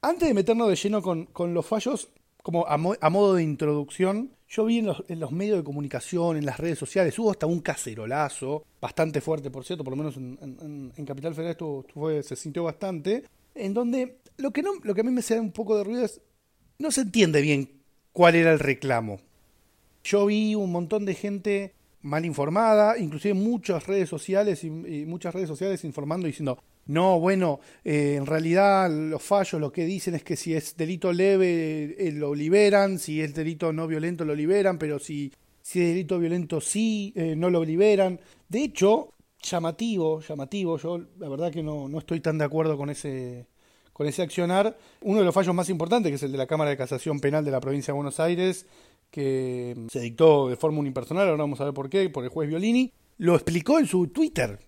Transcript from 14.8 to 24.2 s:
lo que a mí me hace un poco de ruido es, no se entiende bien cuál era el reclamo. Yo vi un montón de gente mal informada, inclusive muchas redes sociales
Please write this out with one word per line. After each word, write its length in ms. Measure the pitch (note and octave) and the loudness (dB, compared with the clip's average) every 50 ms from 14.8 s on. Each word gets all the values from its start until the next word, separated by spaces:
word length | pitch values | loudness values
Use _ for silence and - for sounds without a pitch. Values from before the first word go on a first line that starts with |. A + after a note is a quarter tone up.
| - | -4
lo 100 | G#3+ G3+ | -4 -2
que 80 | F3+ | 0
a 20 | A3 | 0
mí 80 | B3+ | 0
me 100 | B3+ B3 | 0 0
hace 180 | A3 - A3+ A3+ | 0 0 0 0
un 120 | A3+ G#3 | 0 -4
poco 240 | E3+ - A3+ G3 A3 G#3 | -6 -6 -2 0 0 0
de 60 | G3+ | 0
ruido 220 | F#3+ A3+ B3 B3+ | -2 -2 -2 -2
es, 160 | G#3 - - _ _ _ _ _ _ _ _ _ _ _ _ | -2 -4 -8 _ _ _ _ _ _ _ _ _ _ _ _
no 140 | C#4 D#4 | -4 -2
se 100 | B3 C4+ | 0 0
entiende 400 | C4 G3+ F3 A3+ G3+ E3+ D3+ D3 | -2 2 6 6 6 6 6 4
bien 300 | C#3+ D3+ D3 C#3 C#3 - - _ _ _ _ _ _ _ _ | 4 4 2 2 0 -4 -10 _ _ _ _ _ _ _ _
cuál 220 | - F3 E3+ E3 | 6 6 8 8
era 160 | E3+ E3 E3 | 8 8 6
el 80 | D#3+ D3 | 6 6
reclamo. 600 | C#3 C#3 C3+ B2+ - C3+ B2+ A#2+ A2+ A2 G2+ F#2+ _ _ _ _ _ _ _ _ _ _ _ _ _ _ _ _ _ | 4 0 0 0 0 0 0 0 0 -2 -8 -10 _ _ _ _ _ _ _ _ _ _ _ _ _ _ _ _ _
Yo 240 | - - G3+ G3+ G3+ | 0 2 4 4 4
vi 260 | G#3 G#3+ A3 G#3+ G#3+ | 2 2 2 0 0
un 180 | G#3+ G3+ F#3 | 0 -2 -2
montón 340 | E3+ F3 F3 D#3 G#3+ G#3+ G#3 | -2 -4 -2 -2 -2 -2 -2
de 100 | G3 F#3 | -2 -6
gente 580 | - - G#3 G3+ G3+ F3+ G#3 G3+ G3 G3 F#3+ _ _ _ _ _ _ - | -4 -6 -6 -6 -4 -2 -2 -2 -2 -4 -8 _ _ _ _ _ _ -8
mal 200 | C#3+ C#3+ D#3 E3 | -4 -2 -2 -2
informada, 760 | E3+ D3 C3+ C#3 D3 D#3+ G3+ A3+ A3+ G#3+ G#3 G#3 G#3 A#3 A#3 | -2 -2 -2 -2 0 2 2 4 6 6 6 6 6 4 2
inclusive 340 | G3+ D#3 D3 D3+ - G3+ G3+ | -2 -4 -6 -2 -2 0 0
muchas 540 | F#3 G3 A3 A#3+ A3 F3+ - F#3+ D#3+ - - | 2 0 0 -2 -2 -2 -2 -2 -2 -2 -2
redes 200 | G3 G3+ F#3 - | 0 0 0 -2
sociales 540 | - D3+ | -4 -10